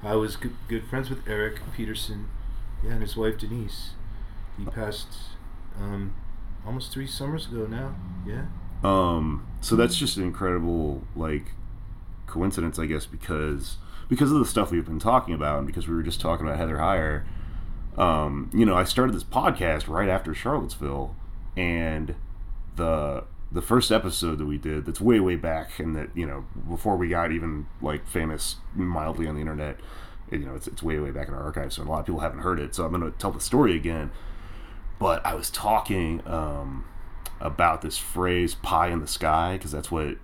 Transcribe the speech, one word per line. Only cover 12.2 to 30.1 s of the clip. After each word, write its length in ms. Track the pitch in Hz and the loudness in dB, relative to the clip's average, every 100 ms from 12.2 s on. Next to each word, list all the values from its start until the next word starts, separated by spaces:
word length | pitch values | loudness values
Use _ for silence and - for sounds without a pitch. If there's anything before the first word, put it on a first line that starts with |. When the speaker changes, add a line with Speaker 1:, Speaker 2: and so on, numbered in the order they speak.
| - | -6
Speaker 2:
coincidence, 500 | 80 92 98 82 78 | 0 0 2 -2 0
I 80 | 80 | 0
guess, 180 | 78 - | 0 -2
because, 720 | - - 78 76 73 69 - - - - | -8 -4 0 0 0 -2 -6 -6 -8 0
because 220 | 123 143 | 4 6
of 60 | 151 | 6
the 60 | 120 | 6
stuff 260 | - 95 | 4 4
we've 140 | 85 80 | 2 0
been 140 | 80 | 0
talking 340 | 98 127 104 | 4 4 4
about, 260 | 80 73 73 | 0 2 2
and 80 | 71 | 0
because 200 | 80 80 | -2 0
we 80 | 82 | 0
were 80 | |
just 160 | 78 85 | 0 0
talking 260 | 80 80 78 | 0 0 0
about 120 | 73 | 0
Heather 200 | 82 76 | 0 2
Heyer, 460 | 80 95 78 76 - - - - - - - - | 2 4 2 0 -2 -4 -4 -4 -4 -4 -4 2
um, 520 | 90 80 76 71 67 | 4 6 4 0 0
you 120 | 98 113 | 6 8
know, 100 | 90 | 8
I 80 | |
started 320 | 92 - 127 98 | 4 4 4 4
this 80 | |
podcast 640 | - 127 175 131 87 78 - | 0 2 2 2 2 2 0
right 220 | 87 98 | 0 2
after 240 | 92 80 | 2 0
Charlottesville, 840 | 78 117 139 127 - 71 69 67 - - - - - | -2 0 0 0 -4 -4 -2 -4 -6 -8 -8 -6 -2
and 600 | 87 85 82 78 78 80 - - - - - - | 0 2 0 0 -2 -4 -6 -8 -6 -4 -4 -2
the, 480 | 82 80 73 69 - - - | 2 2 2 -2 -6 -8 -4
the 100 | 87 | -4
first 300 | - 120 - | 4 6 8
episode 460 | 110 98 80 85 78 | 4 4 0 0 0
that 60 | 73 | 0
we 120 | 73 | -2
did, 280 | 78 76 76 | 0 -2 -2
that's 140 | 80 | 2
way, 200 | 104 117 | 6 8
way 160 | 92 87 | 6 2
back, 440 | 82 80 80 - | 0 -2 -4 -6
and 160 | 80 78 | -2 -2
that, 140 | 76 85 | -4 -4
you 100 | 80 | -4
know, 200 | 69 67 - 78 | -4 -8 -6 -4
before 280 | 82 107 92 | 0 2 2
we 100 | 87 | 2
got 240 | 85 85 | 2 2
even, 360 | 82 82 78 73 - | 0 -2 -4 -6 -6
like, 240 | 69 76 - | -2 -2 -2
famous 500 | 87 80 78 - - - - | -2 0 0 -4 -4 -8 -2
mildly 520 | 92 85 78 76 80 | 0 0 -2 -2 -2
on 80 | 76 | -2
the 60 | |
internet, 360 | 78 78 73 - - - - | -4 -4 -4 -6 -10 -12 -12